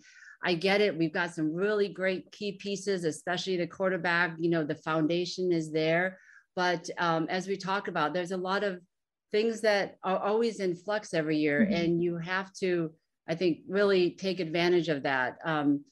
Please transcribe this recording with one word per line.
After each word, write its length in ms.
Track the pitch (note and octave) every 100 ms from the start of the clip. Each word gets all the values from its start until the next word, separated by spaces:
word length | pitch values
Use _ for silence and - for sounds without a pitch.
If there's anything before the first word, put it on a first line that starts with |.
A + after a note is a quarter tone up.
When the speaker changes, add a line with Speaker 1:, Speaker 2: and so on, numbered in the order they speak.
| - - - -
Speaker 1:
I 100 | F3
get 260 | E3+ F#3+ G3+
it. 160 | G#3 D#3
We've 160 | E3
got 220 | F#3 F3
some 180 | E3+ D#3
really 360 | E3 G3+ G#3 G3+
great 420 | E3+ F#3+ F#3 -
key 220 | - G#3
pieces, 500 | G3 G3+ G3 G3 F#3+
especially 540 | E3 D3+ - F3 F#3+ F#3
the 100 | E3+
quarterback, 720 | - F#3+ F#3 F3 E3+ F3 E3
you 120 | E3+
know, 120 | E3
the 140 | D3+ D3+
foundation 720 | D#3+ D#3+ D#3 E3+ F3 F#3 F#3
is 220 | E3+ D#3
there. 480 | D#3 D#3+ E3 F#3 F#3 - - _
But, 340 | - F3+ E3+ - -
um, 300 | E3+ E3 D#3+
as 200 | F#3 F#3+
we 80 | F#3+
talk 320 | F3+ G3 G3+
about, 260 | E3+ D3
there's 160 | E3+ F3
a 60 | F#3
lot 260 | F#3 G3
of 180 | G3+ F3+ F3 _ _ _ _
things 280 | G#3 A3+ G#3+
that 360 | G#3+ G3+ F#3 -
are 160 | F3+ F#3+
always 400 | G3+ G#3+ A#3 F#3+
in 160 | F#3+
flux 400 | E3+ - G#3+ G#3+
every 220 | E3+ D#3 D#3
year. 240 | D3+ C#3+
Speaker 2:
Mm-hmm. 140 | G3+
Speaker 1:
And 280 | E3+ E3+ E3+
you 160 | F3 E3+
have 340 | E3+ F#3 F#3+
to, 360 | - F#3+ F3 D#3+ - _ _ -
I 80 | E3
think, 240 | F#3 D3+ -
really 420 | F#3+ G3+ F#3+ F3
take 300 | - F#3+ F3+
advantage 480 | E3 E3+ F3 F3 D#3+
of 160 | C#3+
that. 340 | C#3+ C3+ B2 -
Um, 400 | E3 D#3 D3 C#3+ -